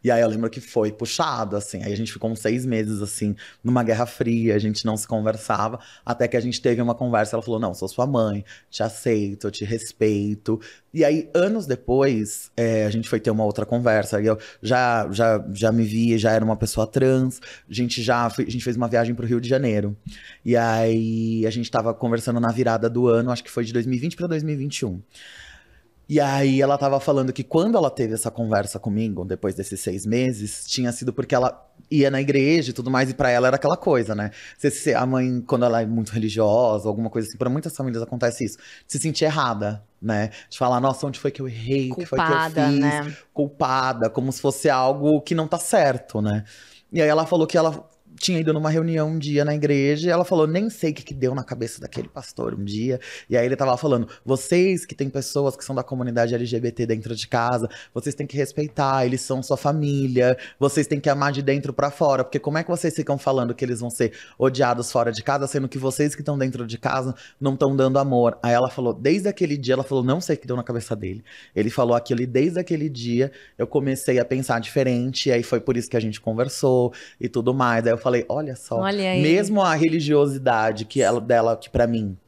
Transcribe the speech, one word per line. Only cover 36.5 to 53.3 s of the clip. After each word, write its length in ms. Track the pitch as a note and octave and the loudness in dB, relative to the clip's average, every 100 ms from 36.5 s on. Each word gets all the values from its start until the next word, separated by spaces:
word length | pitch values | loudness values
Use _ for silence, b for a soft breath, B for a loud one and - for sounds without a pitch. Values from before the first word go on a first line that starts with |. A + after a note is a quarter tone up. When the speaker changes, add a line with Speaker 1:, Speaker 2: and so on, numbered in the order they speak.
| A2 B2 G#2+ G#2+ | 4 4 2 -2
Speaker 1:
alguma 200 | G#2 A2+ | -4 -2
coisa 180 | A#2 G#2+ | -4 -6
assim, 100 | - | -4
pra 100 | B2+ | -2
muitas 280 | C3+ D#3 - | -2 -6 -6
famílias 260 | C3 A#2 | -6 -4
acontece 420 | A2+ B2 A#2+ - | -6 -2 -2 -2
isso, 140 | A2 - B B _ | -8 -8 B B _
se 100 | C#3+ | -4
sentir 280 | D#3+ D3 D#3 | -4 0 0
errada, 580 | D3+ C3 G#2+ G#2 G#2+ - _ | 2 0 0 -4 -6 -12 _
né? 280 | G#2+ G#2+ G#2+ B B | -2 0 0 B B
De 100 | - | -2
falar, 220 | B2 B2 | 2 2
"Nossa, 260 | C3+ C3 C#3+ | 2 0 -6
onde 140 | C3+ | -4
foi 100 | C#3+ | -6
que 100 | - | -6
eu 60 | C3 | -10
errei? 460 | A2+ A2+ C#3 C3 | -8 -2 -2 -2
O 20 | |
que 100 | B2+ F3 | -6 -4
foi 120 | C3+ | 0
que 60 | |
eu 20 | E3 | 2
Speaker 2:
Culpada, 380 | D#3+ D#3+ D#3 C#3 | 2 0 0 2
Speaker 1:
fiz?" 100 | C#3+ | 4
Speaker 2:
né? 360 | C#3+ D3 D3 D3+ _ | 2 0 -6 -12 _
Speaker 1:
Culpada, 760 | - C#3+ - B2+ C3 C3 A#2+ A2+ | -4 -4 -2 0 2 0 0 -2
como 220 | - C3 | -2 -4
se 80 | C3 | -2
fosse 280 | C#3 C#3 D#3 | -2 0 2
algo 520 | C3 B2+ C#3+ D3 D3+ | 4 2 2 2 2
que 120 | D3 E3+ | 2 -2
não 100 | D#3 | -2
tá 120 | E3+ | -2
certo, 600 | - A3 D3 B2+ - G#2+ | 0 4 4 2 -4 -2
né? 220 | G#2+ G#2 G#2+ B B B _ | 0 -2 -4 B B B _
E 80 | F3+ | 2
aí 80 | D3+ | 4
ela 160 | D#3 | 4
falou 220 | D#3+ F3 D#3 | 2 2 2
que 100 | E3+ | 2
ela 320 | D#3+ D3 - _ _ - | 2 -2 -14 _ _ -6
tinha 220 | - F3 | -2 0
ido 120 | D#3 | 0
numa 160 | D#3 D#3 | 0 2
reunião 400 | D#3+ E3 D#3+ D#3 | 0 0 0 0
um 100 | D#3+ | -2
dia 260 | D3 D3 D3 | 0 0 2
na 80 | |
igreja 540 | D3+ D3 C#3+ C#3 D3 F3 | 0 2 2 2 2 2
e 20 | |
ela 140 | E3+ F3+ | 0 2
falou, 180 | F3 D#3 | 2 2
"Nem 220 | E3+ A3 | 2 -2
sei 220 | - D#3+ | -2 -4
o 40 | |
que 80 | D3+ | -4
que 120 | - | -10
deu 180 | C#3+ B2+ | -2 -2
na 100 | C3 | -2
cabeça 360 | - A#2+ A2+ - | -6 -6 -8 -8
daquele 280 | - - - | -12 -10 -10
pastor 440 | - - - A#2+ | -12 -16 -8 -6
um 80 | A2+ | -6
dia." 380 | G2+ G#2+ A#2+ B2 B B B | -6 -4 -4 -4 B B B